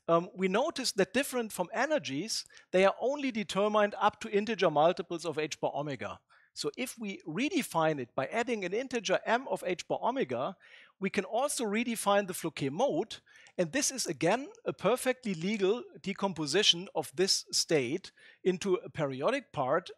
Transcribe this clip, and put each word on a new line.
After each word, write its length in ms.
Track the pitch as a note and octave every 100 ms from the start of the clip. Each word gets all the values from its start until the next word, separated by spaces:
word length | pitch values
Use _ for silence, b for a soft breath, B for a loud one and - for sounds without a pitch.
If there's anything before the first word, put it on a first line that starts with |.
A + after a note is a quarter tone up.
| -
um, 220 | E3+ F3+
we 140 | - F#3+
notice 440 | G3 D4+ - A#3
that 200 | - F#3
different 380 | A#3+ C#4+ B3+ A3
from 160 | - F3
energies, 720 | G3+ C#4 D4+ B2+ C#3 A3 - B B B
they 140 | F3+
are 120 | F#3+ -
only 300 | A#3+ D4 C4+
determined 640 | A3 F#3+ F#3 G#3 G#3+ G#3 G3+
up 200 | G#3 -
to 100 | A3+
integer 400 | G#3 G#3+ G#3 F3+
multiples 540 | D3 D#3+ F3+ F3+ E3+
of 140 | E3+ D3
h 220 | D3+ -
bar 120 | D3
omega. 460 | C#3 D3 C3 G2+ F#2+ _ b b -
So 140 | D3+ -
if 200 | B3+ -
we 240 | G#3+ F#3+ -
redefine 720 | D#3 C#4+ E4+ - E3 D#3+ D3
it 160 | B2
by 120 | - C3
adding 380 | G#3+ A#3+ A3+
an 80 | F3+
integer 460 | G3+ C4 A#3+ F3+ F3+ -
m 220 | A#3 C4+
of 160 | F#3+ F#3
h 220 | F3+ -
bar 100 | C#3
omega, 560 | F#3 C4 F#3 A#2 D3 F#3+ B B B _
we 100 | F#3+
can 140 | -
also 400 | F#3 A3 C#4+ -
redefine 640 | A3+ G#3 A#3+ A3+ G3+ G3+ G3+
the 40 |
Floquet 380 | F3+ E3 - C#3
mode. 460 | D3+ C4+ E3 A3 - b b b -
And 140 | F3
this 180 | B3+ C#4
is, 160 | C4 -
again, 420 | C#3+ E3 A3+ D4+ A4
a 80 | -
perfectly 600 | D#3 F#3 B3 B3+ B3+ A3
legal 480 | F3 F3+ A3 F#3+ A#3+ A3+ F#3
decomposition 880 | F3+ G3 G3+ D#3+ D3+ D#3+ G#3+ E3+ G3
of 160 | - C#3+
this 300 | C3+ G3 - -
state 600 | - - D#3+ B2 F3 - b b b
into 300 | F#3 F#3 G3+ F3+
a 120 | F#3
periodic 640 | - C#3+ C3 D#3+ C4+ -
part 380 | - B2+ D#3+ F3+